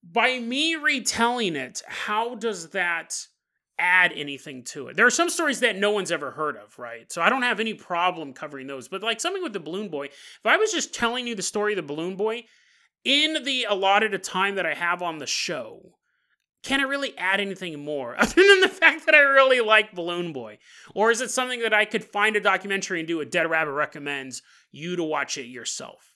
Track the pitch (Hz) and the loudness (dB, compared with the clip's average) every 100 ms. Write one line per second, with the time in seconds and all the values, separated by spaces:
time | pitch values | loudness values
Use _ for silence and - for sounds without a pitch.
0 | 170 165 240 254 233 262 320 330 294 277 | -2 0 2 0 -4 -2 0 0 0 0
1 | 277 - 233 247 208 151 127 - - - | -2 0 0 2 -2 -2 -6 -10 -12 -10
2 | - 214 233 247 226 190 165 196 175 165 | -4 -2 -2 -4 -6 -6 -8 -4 -2 -2
3 | 165 - - _ _ _ _ - 175 185 | -4 -10 -10 _ _ _ _ -2 2 4
4 | 175 - 143 139 - 131 120 151 123 135 | 4 0 -8 -10 -12 -14 -12 -12 -10 2
5 | 240 240 349 320 311 220 240 190 202 208 | 4 4 0 0 -2 2 0 2 0 0
6 | 185 165 139 123 151 117 104 - 120 117 | -2 -4 -4 -4 -6 -6 -14 -16 -14 -14
7 | - - 170 254 247 202 226 208 - 175 | -12 2 4 4 0 0 -4 -6 -6 0
8 | 180 165 143 127 151 139 131 139 117 190 | 0 0 -10 -12 -12 -12 -10 -10 -8 -6
9 | 214 220 330 392 339 202 151 185 214 151 | -4 -2 -2 -4 -6 -8 -8 -8 -6 -8
10 | 143 - - - 214 320 427 349 - - | -10 -14 -20 -6 2 2 2 0 -4 -2
11 | 233 247 240 220 170 214 208 208 151 147 | -2 -2 -6 -6 -4 -2 0 -2 -4 -6
12 | 170 185 208 233 226 _ _ _ _ _ | -6 -2 -4 -4 -10 _ _ _ _ _
13 | - 277 311 311 254 254 226 202 190 196 | 2 4 4 0 -4 -4 -2 0 4 4
14 | 220 196 - 185 196 196 170 151 175 175 | 4 -2 -4 -2 0 0 -4 -2 -2 -2
15 | 175 156 - - - 156 110 - - _ | -4 -6 -6 -4 -4 -6 -8 -16 -20 _
16 | _ _ _ _ _ _ - 269 269 277 | _ _ _ _ _ _ -4 -2 0 -2
17 | 269 - 180 196 202 185 185 151 147 147 | -4 -4 0 0 0 -6 -10 -10 -6 -6
18 | 123 - 220 - 392 392 370 - 330 311 | -6 0 2 6 8 8 6 4 2 2
19 | - 302 285 269 269 254 214 214 214 180 | 4 6 8 8 6 6 6 4 4 -6
20 | 170 175 175 139 113 107 _ - - - | -4 -4 -4 -6 -10 -16 _ -20 -12 0
21 | 220 226 247 - 254 247 233 208 214 214 | 2 2 0 -2 -2 -2 2 2 2 -2
22 | - 202 214 214 202 185 196 190 185 175 | -4 0 2 2 2 0 -2 -4 -2 -6
23 | 160 165 139 175 160 160 156 139 147 151 | -4 -4 -2 0 2 2 0 -2 -4 -4
24 | 143 143 135 120 _ _ _ 139 165 175 | -8 -6 -8 -14 _ _ _ -12 -8 -4
25 | 160 151 139 - 120 123 113 - - - | -2 -2 -4 -6 -10 -12 -10 -10 -12 -18
26 | _ | _